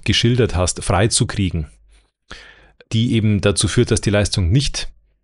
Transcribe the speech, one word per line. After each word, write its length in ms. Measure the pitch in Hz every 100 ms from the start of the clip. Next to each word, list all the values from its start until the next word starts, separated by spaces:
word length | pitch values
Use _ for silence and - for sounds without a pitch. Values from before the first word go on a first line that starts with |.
geschildert 520 | - 101 117 123 107 87
hast, 260 | 90 -
freizukriegen, 840 | - 90 110 - 113 - 95 87 78 - _ _ _ _ _ - - - - _ _
die 200 | 113 117
eben 300 | 113 107 104
dazu 260 | 101 98 -
führt, 220 | - 117
dass 100 | 107
die 80 | -
Leistung 420 | 101 98 - 85
nicht 400 | 120 139 - - - _ _